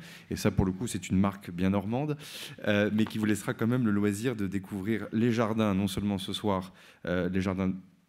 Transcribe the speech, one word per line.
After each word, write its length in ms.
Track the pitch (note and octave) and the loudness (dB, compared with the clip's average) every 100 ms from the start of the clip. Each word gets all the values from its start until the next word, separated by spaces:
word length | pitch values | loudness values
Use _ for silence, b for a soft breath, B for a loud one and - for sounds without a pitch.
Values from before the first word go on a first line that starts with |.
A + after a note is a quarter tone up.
| B B B | B B B
et 60 | F#2 | -2
ça 160 | G#2+ | 0
pour 120 | - | 2
le 60 | F#2+ | 2
coup 160 | F#2 A#2+ | 0 -4
c'est 220 | F#2+ - | -6 0
une 100 | F#2+ | 4
marque 320 | G2 G2 - | 4 0 -8
bien 200 | E2+ F#2+ | -2 0
normande, 460 | G2 G2 B2 D3+ D3 B B B D3 - | 0 0 -2 -2 -6 B B B -6 0
euh, 220 | G#2 G#2 | 2 4
mais 140 | G#2+ A2 | 2 0
qui 120 | A2 | 0
vous 60 | |
laissera 280 | G#2+ G2+ - | 0 0 -2
quand 140 | A#2+ A2+ | -2 0
même 180 | B2+ | 2
le 60 | A2+ | 2
loisir 460 | G2+ G#2 G2+ B2+ A2 | 4 2 2 -2 -2
de 100 | G2 | -4
découvrir 640 | G2 F#2+ G2+ F#2+ G#2+ G#2 | -4 -6 -6 -2 -2 -2
les 220 | A2 A#2+ | 2 2
jardins, 420 | A2+ G#2+ A2+ G#2+ | 4 2 2 2
non 140 | F#2+ G2+ | 4 2
seulement 300 | - G2+ G2 | 0 -2 -2
ce 140 | - | -4
soir, 400 | G2 G#2 F#2+ F#2 - B B - | -4 0 0 -2 -12 B B -4
euh, 220 | F2+ F2+ | 0 0
les 120 | F#2+ | 0
jardins 320 | F#2+ F#2 F#2+ F#2+ - _ | 0 0 0 -2 -8 _